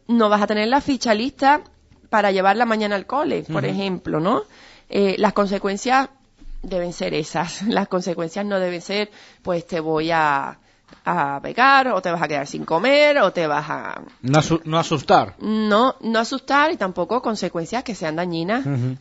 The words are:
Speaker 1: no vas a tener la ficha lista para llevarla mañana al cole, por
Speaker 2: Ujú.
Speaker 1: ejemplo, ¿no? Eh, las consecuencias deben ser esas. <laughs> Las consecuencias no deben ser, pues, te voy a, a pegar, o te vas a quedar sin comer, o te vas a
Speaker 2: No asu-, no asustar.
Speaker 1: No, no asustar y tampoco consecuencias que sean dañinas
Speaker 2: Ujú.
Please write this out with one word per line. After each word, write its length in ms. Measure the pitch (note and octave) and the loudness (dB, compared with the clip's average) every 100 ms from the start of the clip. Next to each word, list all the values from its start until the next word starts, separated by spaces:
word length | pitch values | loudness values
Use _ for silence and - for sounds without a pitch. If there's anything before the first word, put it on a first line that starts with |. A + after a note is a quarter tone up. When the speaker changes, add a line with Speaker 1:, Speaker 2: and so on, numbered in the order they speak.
| - | 0
Speaker 1:
no 220 | A#3 G#3+ | 2 4
vas 120 | G#3 | 4
a 60 | G#3 | 2
tener 220 | G#3+ A3 | 0 2
la 100 | C#4 | 2
ficha 340 | C#4+ B3+ A#3+ | 0 0 0
lista 460 | G#3+ B3+ - C4+ D4+ - _ _ _ _ | 0 -2 0 4 4 0 _ _ _ _
para 220 | A3 G3+ | 2 2
llevarla 340 | F#3+ F#3+ G#3+ A#3 | 4 4 4 2
mañana 300 | A3 G#3 G3+ | 0 0 -2
al 100 | - | -2
cole, 380 | C4+ D4+ F3+ | -4 -2 -4
por 200 | D3+ D#3+ | -4 -4
Speaker 2:
Ujú. 80 | - | -2
Speaker 1:
ejemplo, 480 | F#3+ G3 F3 D#3+ D#3 | -2 -2 -4 -4 -2
¿no? 240 | F3 C#4 G#4+ - - - - | 0 0 -4 -14 -20 -20 -4
Eh, 260 | - G3 - | 0 2 2
las 140 | G3+ | 2
consecuencias 800 | G3+ G3+ G3 G3+ G3 B3 C4 C4 _ _ _ - - | 2 0 -2 -4 -4 0 0 0 _ _ _ -14 -12
deben 300 | F#3 F#3 F3 | -6 -4 -4
ser 220 | - F#3 | -6 -4
esas. 480 | D3+ D#3 D#3+ E3+ - | -4 -4 -4 -4 -4
<laughs> 60 | G#3 | -2
Las 200 | F#3 G3+ | -2 0
consecuencias 580 | F#3 F#3 E3+ E3 G3+ G#3 | -2 -2 -4 -6 -6 -4
no 140 | F#3+ | -2
deben 220 | F3+ F3 | -2 -4
ser, 300 | - G3+ G#3 - - _ | -4 -4 -4 -10 -20 _
pues, 240 | F3+ E3+ E3+ | -4 -4 -4
te 140 | E3+ | -4
voy 320 | D#3 D#3 D#3+ | -2 -2 0
a, 480 | E3 D3+ C#3 C#3 - _ _ _ - F3 | 2 2 0 -4 -10 _ _ _ -10 -4
a 340 | F3 C#3 C#3 | -2 -2 -4
pegar, 460 | D3 F3+ C4+ C#4 B3+ | -6 2 4 4 4
o 140 | F#3 | 0
te 100 | F3+ | -2
vas 100 | E3+ | -2
a 60 | D3+ | -2
quedar 200 | D3 D3 | -2 -4
sin 180 | D3+ D3+ | -8 -2
comer, 540 | D#3+ B3 C#4+ D4 C#4+ | 0 4 4 4 4
o 120 | F#3+ | 2
te 160 | F3+ D#3 | 2 0
vas 180 | D3 D3+ | -2 -4
a 320 | C3+ G2+ - - - | -8 -8 -12 -16 -8
Speaker 2:
No 160 | A#2+ D3+ | 2 2
asu-, 220 | C#3+ E3 D#3 | 4 0 0
no 120 | D#3+ | -2
asustar. 580 | D#3+ D3 - F3 G#2+ - | 0 -2 4 4 4 -4
Speaker 1:
No, 560 | G#3 A3 G#3+ G#3 B3+ - | -4 -2 2 4 4 0
no 180 | A3 A3+ | -2 -2
asustar 540 | A#3 C4+ - C#4 D#4 | -2 -4 0 2 2
y 20 | E4 | 0
tampoco 460 | F#3+ F3+ E3+ A#3+ | -4 -4 -2 -2
consecuencias 640 | B3+ G#3+ F3+ E3+ E3 A#3 B3+ | -2 -4 -4 -4 -4 -6 -6
que 100 | F#3+ | -6
sean 220 | D#3+ D#3 | -4 -4
dañinas 480 | F3+ E3 E3+ A3+ C#3+ | -4 -4 -2 -2 -2
Speaker 2:
Ujú. 320 | C3+ B2+ C3 | -2 -2 -4